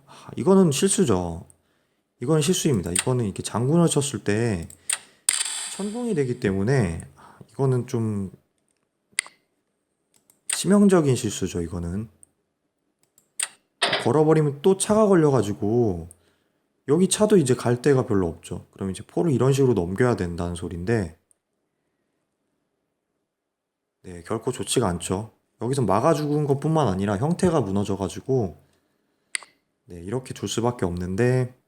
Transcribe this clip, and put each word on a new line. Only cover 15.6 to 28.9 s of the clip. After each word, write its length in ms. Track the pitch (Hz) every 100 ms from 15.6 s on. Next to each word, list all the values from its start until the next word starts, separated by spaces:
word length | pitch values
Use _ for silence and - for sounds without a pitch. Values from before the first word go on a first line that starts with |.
| 104 120 117 85 85 - _ _ _ _ _ _ -
여기 200 | 151 185
차도 300 | - 214 208
이제 160 | 127
갈 300 | 123 117 120
데가 240 | 147 131 117
별로 200 | 101 85
없죠. 380 | 80 - 90 -
그럼 180 | - 98
이제 140 | 92 -
포를 260 | - 170
이런 200 | 120 127
식으로 220 | 135 131 117
넘겨야 400 | 87 95 123 104
된다는 400 | 90 85 87 85
소린데, 600 | 90 85 90 117 85 - _ _ _ _ _ _ _ _ _ _ _ _ _ _ _ _ _ _ _ _ _ _ _ _ _ _ _ _
네, 220 | - 87
결코 280 | - 113 -
좋지가 360 | - 98 139 104
않죠. 440 | 87 - 92 107 _ _ _
여기서 220 | 113 135
막아 320 | 107 98 151 147
죽은 320 | 147 147 143
것뿐만 400 | 139 151 160 127
아니라 300 | 92 101 98
형태가 440 | 143 170 185 165
무너져가지고, 960 | 101 98 101 120 92 101 - 131 95 80 _ _ _